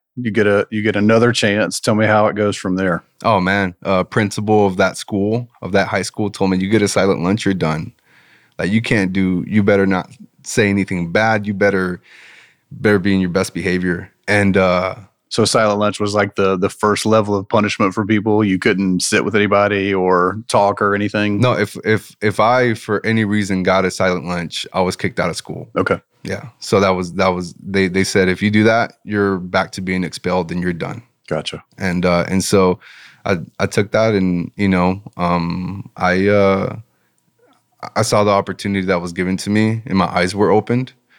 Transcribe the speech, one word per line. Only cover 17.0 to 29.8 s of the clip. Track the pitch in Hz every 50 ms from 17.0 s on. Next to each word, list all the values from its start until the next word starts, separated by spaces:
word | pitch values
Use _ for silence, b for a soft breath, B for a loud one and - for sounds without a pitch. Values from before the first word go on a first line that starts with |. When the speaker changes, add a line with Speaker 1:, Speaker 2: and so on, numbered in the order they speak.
| -
Speaker 1:
level | 110 110 110 104 104 101
of | 101 95 -
punishment | - 110 104 104 - - 110 95 92
for | 113 107
people? | 95 110 104 95 110 104 107 107
You | 101 95 90
couldn't | - 117 101 92 98 95 92 90 -
sit | - 107 101 62
with | - 98
anybody | 107 104 101 101 101 101 104 101 101 98 101 98
or | 95 92 92 92 90 87 92 95 110 113
talk | - - 113 101 101 101 -
or | 104 101 101
anything? | 101 101 104 - 107 104 104 104 101
Speaker 2:
No, | 117 127 117 71
if, | 104 - - - -
if, | 98 110 98 - - - _
if | - 107 98 -
I, | 107 113 123 127 127 123 113
for | 110 - - 107 98 -
any | 110 113 113 110
reason, | 101 104 107 104 95 98 95 90
got | 92 92 95 92
a | 92
silent | - - 95 92 90 90 69
lunch, | 85 90 87 85 78 - - - - -
I | 95 92
was | 90 92
kicked | - - 95 - -
out | 87 90
of | 82
school. | - - - - 85 - - -
Speaker 1:
Okay. | - 95 - 87 87 - _ _ _ -
Speaker 2:
Yeah. | - 98 98 - 120 - _
So | - - - 101
that | 98 95
was, | 92 92 92 87 82
that | 92 95 95 90
was, | 90 90 85 - -
they, | - 98 95 98 95 92
they | 87 95 95
said, | - - 101 92 92
"If | 92 - 101
you | 104
do | 104 107 107
that, | 113 110 117 117 - - _ -
you're | - 104 104 101 101 98 92
back | 90 90 92 95 95 - -
to | -